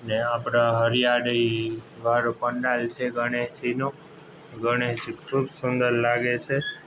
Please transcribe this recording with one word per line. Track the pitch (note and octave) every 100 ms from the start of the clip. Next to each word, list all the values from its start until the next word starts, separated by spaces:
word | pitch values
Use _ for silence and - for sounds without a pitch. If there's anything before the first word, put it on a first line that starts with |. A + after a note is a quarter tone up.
ને | A#2 A2
આપણા | A#2+ A#2 A#2+ A#2+ A#2 A2+
હરિયાળી | A#2 B2 B2 B2 A#2+ A#2+ A#2 A2+ A2+ A2+ - -
વાળો | A#2 A#2+ A#2+
પંડાલ | A#2 A#2+ B2 B2+ B2 A#2
છે | A#2 B2
ગણેશજીનો. | A#2+ A#2+ B2 A#2+ - B2 B2 C3+ - - - - - - A#2
ગણેશજી | A2+ B2 B2 A#2 - A2+
ખૂબ | - C3+ C3
સુંદર | - B2+ B2+ B2 A#2+
લાગે | A#2+ A#2+ B2 A#2+
છે. | - C3+ D3+ -